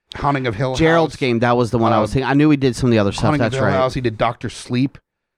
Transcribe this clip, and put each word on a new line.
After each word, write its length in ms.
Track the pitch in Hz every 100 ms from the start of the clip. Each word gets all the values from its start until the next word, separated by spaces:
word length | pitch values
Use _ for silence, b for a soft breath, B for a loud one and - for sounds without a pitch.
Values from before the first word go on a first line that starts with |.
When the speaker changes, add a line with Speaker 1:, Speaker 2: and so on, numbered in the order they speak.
| - -
Speaker 1:
Haunting 320 | 143 143 127
of 80 | 101
Hill 200 | 131 127
Speaker 2:
Gerald's 380 | 160 165 160 -
Speaker 1:
House. 40 |
Speaker 2:
Game, 200 | 131 117
that 180 | 120 123
was 140 | 117
the 60 | 120
one 160 | 113
I 60 | 110
was 120 | 104
Speaker 1:
Um, 20 |
Speaker 2:
thinking. 160 | 131 127
I 40 |
knew 160 | 139 151
he 80 | 147
did 180 | 135 117
some 120 | 127
of 40 |
the 80 | 113
other 120 | 101
stuff. 120 | - 117
Speaker 1:
Haunting 140 | 147
Speaker 2:
That's 160 | 113 131
Speaker 1:
of 40 |
Hill 80 | -
Speaker 2:
right. 40 | -
Speaker 1:
House, 160 | 131
he 80 | 127
did 160 | 120 107
Doctor 320 | 117 120 117
Sleep. 480 | - - 123 139 - _ _ _